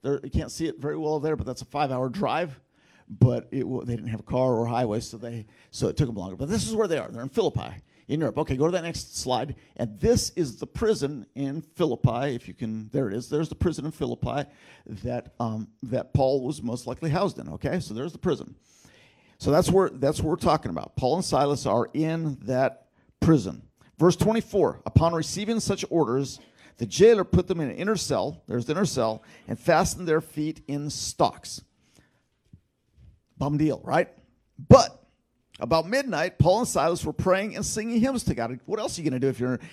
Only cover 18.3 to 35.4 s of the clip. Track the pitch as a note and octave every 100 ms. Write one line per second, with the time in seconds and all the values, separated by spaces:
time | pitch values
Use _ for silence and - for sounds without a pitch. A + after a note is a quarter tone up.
18.3 | B2 - - _ _ - _ - _ _
19.3 | _ - D3+ D3+ F#3 F#3 C3+ C3+ D3+ D#3+
20.3 | D#3+ F#3 D#3 - E2 - - B2+ D#3+ -
21.3 | C#3+ C#3 C#3+ - G#2+ A#2 - D#3+ E3 D#3+
22.3 | C#3 G#2+ B2+ C3 - _ _ _ _ -
23.3 | D#3 F#2+ B1 - _ _ _ E3 E3+ G3+
24.3 | A3+ - G#3 C#3 C#2+ - - E3 E3 D#3
25.3 | E3 G#3 A3+ - G3 - E3 B2+ B2+ C3+
26.3 | - - _ - _ A2+ - G#3 A3+ F#3
27.3 | F3 F3 F3 C#3+ - F#3 A3 - B2 G#2+
28.3 | D#3+ - A#2+ A#2 D#3 G3 - A2 A2 -
29.3 | - - D#3 - D#3+ F3+ - F3 D#3 D#3+
30.3 | - D3+ D3+ - C#3+ D3 - - - D3
31.3 | - - - - _ _ _ _ _ _
32.3 | _ _ - _ _ _ _ - _ _
33.3 | _ C#3+ D3 D#3 C3 - D#3 F3+ - _
34.3 | _ _ - - C4 - - _ _ _
35.3 | _